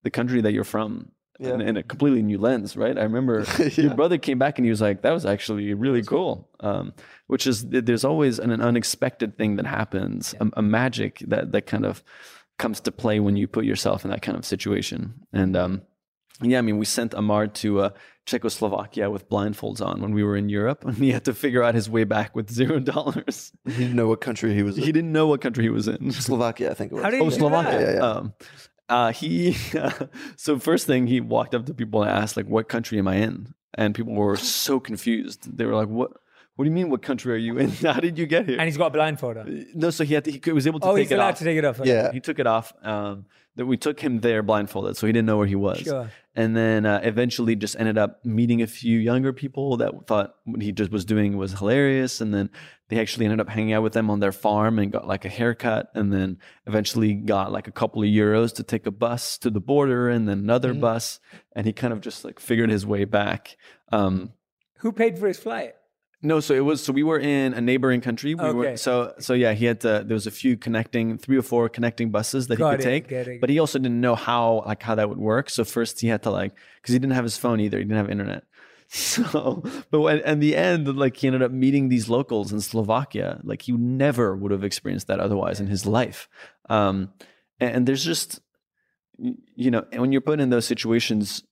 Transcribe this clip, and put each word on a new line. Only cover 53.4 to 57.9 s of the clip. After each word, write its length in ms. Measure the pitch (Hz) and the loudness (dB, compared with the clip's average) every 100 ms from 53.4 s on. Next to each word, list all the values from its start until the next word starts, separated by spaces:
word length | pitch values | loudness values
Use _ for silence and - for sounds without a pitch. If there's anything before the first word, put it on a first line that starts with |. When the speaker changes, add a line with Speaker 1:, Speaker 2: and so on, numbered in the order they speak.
Speaker 1:
up 80 | 107 | -2
hanging 240 | 107 110 | -2 0
out 100 | 110 | 0
with 120 | 110 | 0
them 160 | 113 110 | 0 0
on 100 | 101 | 2
their 100 | 101 | 0
farm 480 | 95 107 104 107 113 | 0 0 2 2 2
and 140 | 101 | 0
got, 160 | - - | -2 -4
like, 160 | 98 | -6
a 40 | 95 | -6
haircut, 640 | 92 120 113 120 110 - 113 | -2 -2 0 -2 -2 -4 -2
and 160 | 101 | 0
then 260 | 98 95 90 - _ - | 2 0 -4 -16 _ -2
eventually 460 | 107 104 117 107 | -2 0 0 2
got, 360 | 101 107 98 95 | 0 0 0 0
like, 160 | 101 104 | -6 -8
a 60 | |
couple 280 | - 110 | -4 -2